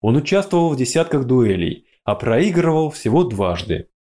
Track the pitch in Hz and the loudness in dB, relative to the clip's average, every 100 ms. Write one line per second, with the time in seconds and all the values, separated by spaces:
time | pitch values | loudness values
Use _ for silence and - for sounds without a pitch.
0 | 107 127 147 190 196 175 170 143 123 160 | 2 0 2 -2 0 0 0 0 -2 0
1 | 165 147 123 127 113 95 82 69 _ _ | 0 -2 2 2 2 2 -2 -6 _ _
2 | - 104 127 113 202 170 165 156 156 147 | -6 -4 0 2 2 2 2 0 -2 -4
3 | 117 131 180 104 95 87 92 82 - _ | 0 2 2 0 -2 -2 -4 -6 -6 _